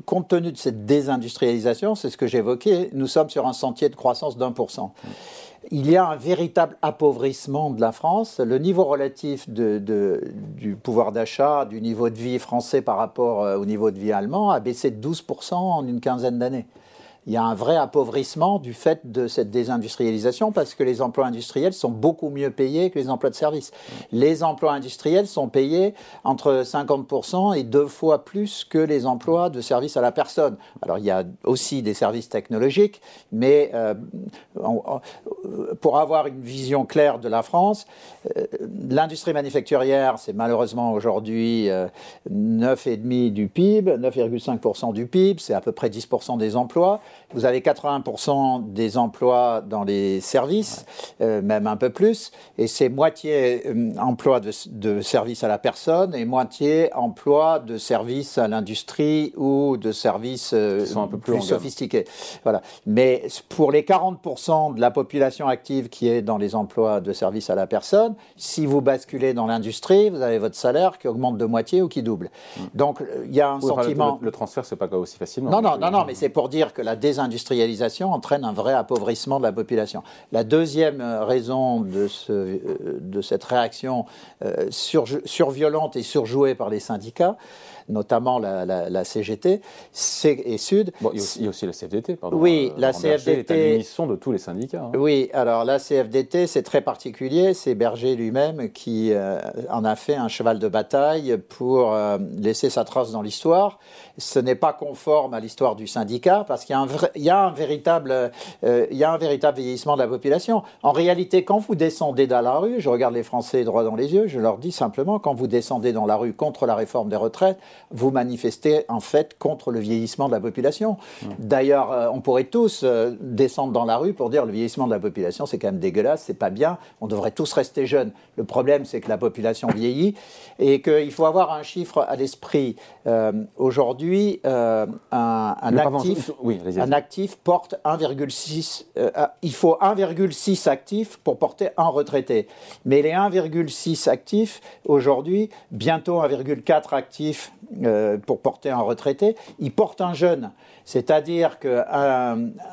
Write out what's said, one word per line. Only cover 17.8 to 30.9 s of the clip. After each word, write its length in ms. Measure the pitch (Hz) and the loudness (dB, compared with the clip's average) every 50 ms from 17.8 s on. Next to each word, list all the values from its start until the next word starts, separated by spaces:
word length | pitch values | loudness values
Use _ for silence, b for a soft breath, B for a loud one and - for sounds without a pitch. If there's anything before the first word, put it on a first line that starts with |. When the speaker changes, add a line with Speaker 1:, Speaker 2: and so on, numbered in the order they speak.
| 139 - - 147 127 117 110 107 101 - - 156 165 190 202 190 | 0 2 2 0 0 2 -2 -4 -4 -4 -2 0 0 2 2 0
Speaker 1:
du 160 | 139 120 117 | -4 -8 -12
fait 360 | - - 202 208 - - 123 | -2 0 0 0 0 -4 -6
de 180 | 107 127 123 117 | -4 -4 -2 -2
cette 220 | - - 117 104 | 0 -2 -2 0
désindustrialisation 1000 | 104 123 117 123 127 120 107 110 - - 123 113 113 110 107 123 123 - 220 220 | 0 -2 0 0 -2 -4 -4 -6 -4 -2 0 0 0 0 0 -2 0 0 -2 0
parce 220 | 208 180 147 - - | 0 0 -2 -2 -2
que 100 | - 139 | -2 0
les 160 | 127 123 113 | 0 2 0
emplois 240 | 131 120 - 143 135 | -2 0 0 0 0
industriels 480 | 123 120 117 120 - - 131 151 190 | 0 -2 -6 -10 -6 -2 0 0 0
sont 160 | 190 - - 127 | 0 0 -2 -4
beaucoup 400 | 117 110 120 165 160 - 165 147 | -2 2 2 2 2 0 -4 -6
mieux 220 | 139 139 143 135 | -4 -4 -4 -4
payés 400 | - - 135 131 143 165 185 185 | 0 0 0 0 2 0 0 0
que 80 | 180 151 | 0 -2
les 100 | 131 131 | -2 -2
emplois 220 | 131 117 - 143 | -2 0 0 -2
de 40 | - | 0
service. 360 | - 156 151 156 147 131 - B B B B B B B B | 0 -2 -2 -2 -4 -6 -10 B B B B B B B B
Les 300 | - 117 131 156 160 147 165 | 2 4 4 4 4 2 0
emplois 300 | 160 151 - 165 156 143 | -2 0 0 0 0 0
industriels 520 | 139 135 131 - - - 151 165 190 208 | -2 -4 -10 -12 -4 0 2 2 2 2
sont 220 | 196 - 160 139 117 | 0 -2 -4 -4 0
payés 460 | - 139 135 139 160 180 190 208 202 B B B B B B | 2 2 2 2 2 2 2 0 -2 B B B B B B
entre 400 | - 92 - - 143 135 131 127 | -2 -2 2 2 2 2 2 0
cinquante 420 | 123 - 147 143 123 147 139 135 | 0 -2 -4 0 0 0 0 0
pour 180 | - 143 123 - | -2 -4 -4 -4
cent 300 | - - 180 190 208 190 | -2 -2 0 2 2 2
et 80 | 147 | 0
deux 240 | 123 113 120 143 147 | 0 2 2 2 2
fois 400 | 139 - - 151 160 151 143 - | 2 -2 0 2 4 4 2 0
plus 380 | - - 202 208 202 - - - | -4 -4 -4 -4 -4 -6 -8 -8
que 120 | - - | -2 0
les 300 | 156 160 151 151 135 120 | 2 2 2 2 0 0
emplois 420 | 131 127 120 - 165 165 170 175 175 | 0 -2 -2 0 0 2 2 2 0
de 140 | 147 123 | -2 -6
service 340 | 113 - 135 123 135 110 - | -2 0 0 0 0 0 0
à 60 | 135 | 2
la 100 | 123 123 | 2 2
personne. 460 | - 156 - - - 170 151 135 107 B B B B - | 2 0 -2 -2 0 2 2 2 0 B B B B -8
Alors, 160 | - - | -6 -4